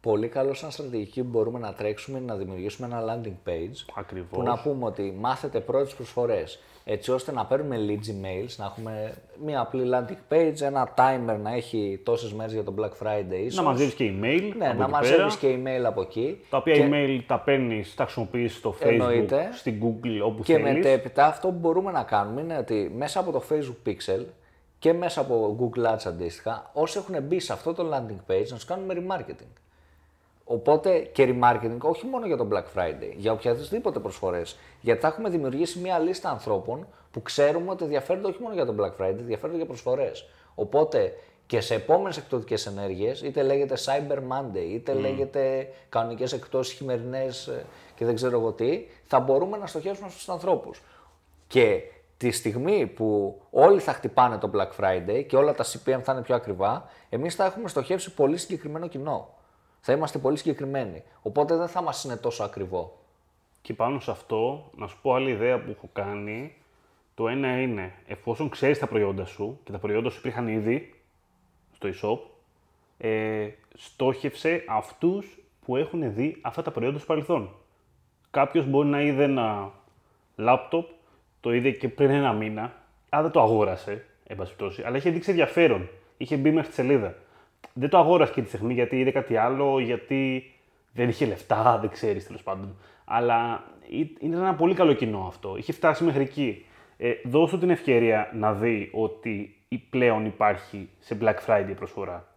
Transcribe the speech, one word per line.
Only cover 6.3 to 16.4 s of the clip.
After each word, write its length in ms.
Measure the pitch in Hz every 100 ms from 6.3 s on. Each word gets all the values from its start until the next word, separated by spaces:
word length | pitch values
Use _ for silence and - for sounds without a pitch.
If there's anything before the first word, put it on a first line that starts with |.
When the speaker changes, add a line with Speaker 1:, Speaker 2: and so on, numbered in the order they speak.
| 104 82 - - -
Speaker 1:
έτσι 260 | - 104 -
ώστε 220 | 127 127
να 120 | 135
παίρνουμε 320 | 101 135 147 120
leads 340 | 104 104 107
emails, 440 | 101 95 92 120 -
να 80 |
έχουμε 500 | 101 - 113 110 107 - _ -
μία 160 | 151 143
απλή 300 | 117 131 123
landing 400 | 127 117 98 -
page, 260 | 156 165 151
ένα 340 | 139 139 123 -
timer 400 | 127 131 117 107
να 120 | 104
έχει 460 | 123 113 113 101 98
τόσες 300 | - 117 117
μέρες 200 | 104 110
για 120 | 110
τον 100 | 101 98
Black 280 | 107 - 107
Friday 320 | 107 92 92
ίσως. 100 | 110
Speaker 2:
Να 80 | 180
μαζεύεις 320 | 160 127 139
και 100 | -
email 480 | 117 95 110 160 202 214
Speaker 1:
Ναι, 120 | 160
Speaker 2:
από 100 | 120
Speaker 1:
να 40 |
Speaker 2:
εκεί 100 | -
Speaker 1:
μαζεύεις 440 | 147 160 165 196 208
Speaker 2:
πέρα. 180 | 139
Speaker 1:
και 80 | 127
email 220 | 131 131
από 160 | 120 101
εκεί. 400 | 92 - 127 196